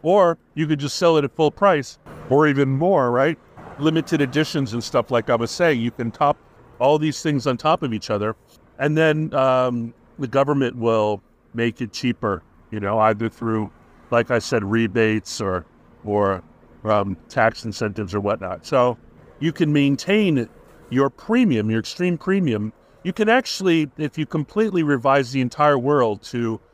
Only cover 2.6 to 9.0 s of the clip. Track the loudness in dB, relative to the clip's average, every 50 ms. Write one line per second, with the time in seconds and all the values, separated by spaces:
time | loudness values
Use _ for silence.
2.6 | 2 2 2 0 2 2 2 2 2 2 2 2 2 0 0 -4 _ _ -20 -20
3.6 | -20 -20 -10 -2 0 2 2 0 -2 0 0 0 0 0 0 -2 -2 0 -2 -4
4.6 | -4 -2 -4 -8 -8 -2 -2 -2 0 2 -2 -2 0 0 -2 0 -2 -4 -2 0
5.6 | 2 2 2 0 -2 -4 -4 -4 -8 -8 -2 0 0 0 0 _ _ _ _ -20
6.6 | -20 -20 -6 0 2 2 2 2 0 -2 -4 -4 -4 -2 -2 0 0 -2 -4 -2
7.6 | 0 0 0 0 -2 -6 -6 -6 -4 -4 -4 -2 -2 -4 -6 _ _ _ _ _
8.6 | _ _ _ -4 -2 0 2 2